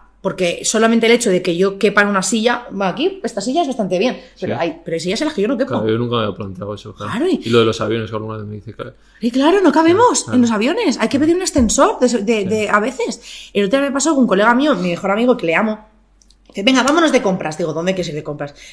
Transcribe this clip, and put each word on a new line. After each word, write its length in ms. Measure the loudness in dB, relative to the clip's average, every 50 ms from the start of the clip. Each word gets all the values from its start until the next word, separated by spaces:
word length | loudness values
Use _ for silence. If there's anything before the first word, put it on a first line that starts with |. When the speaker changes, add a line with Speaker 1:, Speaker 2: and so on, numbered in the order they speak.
| -20 _ _ _
Speaker 1:
porque 420 | -6 -6 -4 -2 -2 -2 -2 -4 -4
solamente 420 | -2 0 2 4 4 4 4 4
el 60 | 4
hecho 180 | 4 4 2 2
de 100 | 0 0
que 160 | 0 -2 0
yo 220 | 0 0 -2 0 0
quepa 240 | 0 0 2 2
en 60 | 2 2
una 140 | 0 -2
silla, 440 | -2 -2 -2 0 0 0 0 -2 -6 -8 -6 -4
va, 100 | -4 -4
aquí 320 | -2 -2 -2 -4 -4 -4
esta 180 | -8 -8 -6 -6
silla 220 | -4 -2 -2 0
es 60 | 0 -2
bastante 280 | -2 -4 -4 -2 0
bien, 220 | 0 0 -2 -2 -6 -12 -20 _ -10
pero 160 | -6 -6 -4
Speaker 2:
Sí. 40 | -4
Speaker 1:
hay, 200 | -4 -4 -6 -8 -10
pero 100 | -8 -6
hay 40 | -6
sillas 200 | -4 -4 -4 -2
en 60 | -2
las 80 | -4 -2
que 60 | -2
yo 40 | -2
no 100 | -2 0
quepo. 120 | -2 -2 -2
Speaker 2:
Claro, 180 | -2 -2 0 0
yo 80 | 0 0
nunca 180 | 0 -2 -2
me 60 | -2 -2
había 100 | -2 -4
planteado 400 | -6 -8 -10 -10 -10 -10 -10 -10
eso, 180 | -10 -12 -16 -14
claro. 180 | -12 -10 -6
Speaker 1:
Claro, 160 | -4 -2 0 0
y 120 | 0 -2 0
Speaker 2:
Y... 40 | 2
lo 100 | 4 4
de 40 | 4
los 140 | 4 2 -2
aviones, 300 | -2 -2 -2 -4 -4 -6
que 60 | -8
alguna 220 | -8 -8 -8 -10 -10
vez 80 | -10
me 100 | -12 -12
dice 180 | -14 -14 -16 -14
que 180 | -14 -14 -16 -16 _ _ _ _ -4
Speaker 1:
Y 100 | -4 -2
claro, 300 | 0 2 4 4 4 4
no 80 | 4 4
cabemos 540 | 4 4 4 4 6 6 4 4 4 2 -2
Speaker 2:
Claro. 100 | 0 2
Speaker 1:
en 80 | 2
los 80 | 4 4
aviones. 480 | 2 0 0 0 0 0 0 0 0 0
Hay 80 | -2 0
que 100 | 0 2
pedir 160 | 2 2 2
un 60 | 0
extensor 580 | 0 0 2 2 2 2 4 4 4 2 2 2
de, 80 | 0 0
de, 300 | 2 0 0 0 0 0
Speaker 2:
Sí. 40 | 0
Speaker 1:
de, 240 | -2 -2 -2 -2 0
a 120 | 0 0
veces. 680 | 0 0 -4 -4 -4 -6 -6 -8 -10 -18 -18 -18 -12 -6 -2
El 120 | -2 0
otro 120 | 2 2 0
día 100 | 0 0
me 60 | -2
pasó 160 | 0 0 2 2
con 100 | 2 2
un 20 |
colega 260 | 2 4 4 4 4 4
mío, 200 | 4 4 2 2
mi 140 | 0 0 -2
mejor 200 | -4 -4 -2 -2
amigo, 240 | 0 2 2 2 2
que 100 | 2 2
le 80 | 0 0
amo. 320 | 2 0 0 -2 -6 -10 -20 _ _ _ _ _ _ _ _ _ _ _ _
Dice, 140 | -6 -2 0
"Venga, 180 | 2 2 4
vámonos 300 | 4 4 4 4 4 4
de 100 | 4 2
compras". 340 | 2 2 -2 -2 -4 -6 -6
Digo, 160 | -4 -4 -4
"¿Dónde 220 | -4 -4 -2 -2 -2
quieres 140 | -2 -4 -6
ir 60 | -6
de 80 | -8 -8
compras?". 280 | -8 -8 -8 -10 -12 -12 -18 -20 -20